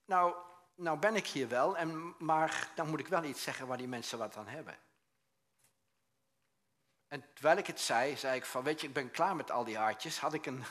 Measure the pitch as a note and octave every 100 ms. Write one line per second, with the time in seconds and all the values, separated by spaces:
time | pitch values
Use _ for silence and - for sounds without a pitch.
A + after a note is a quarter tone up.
0 | - F#3 F3 F3 - - - - E3+ D#3
1 | G3 A3 - D3+ B2 B2 D3 F#3+ E3 D#3+
2 | E3+ F3 D#3+ D#3 D#3+ - - - D#3 D#3+
3 | - F3 D#3 B2+ - C3 C3 B2 B2+ B2
4 | A2+ A#2+ G#2+ G#2+ G#2 C3+ - - _ _
5 | _ _ _ _ _ _ _ _ _ _
6 | _ _ _ _ _ _ _ _ _ _
7 | _ C#3+ - - D3 F3+ F#3+ E3+ - A#2+
8 | C3+ C#3 C3+ C3 B2 B2+ C3 D#3 D3+ C3
9 | B2 - F3 F3 - A#2 A2+ A2 G#2+ G#2+
10 | B2 - D3 D#3 D3+ C3 B2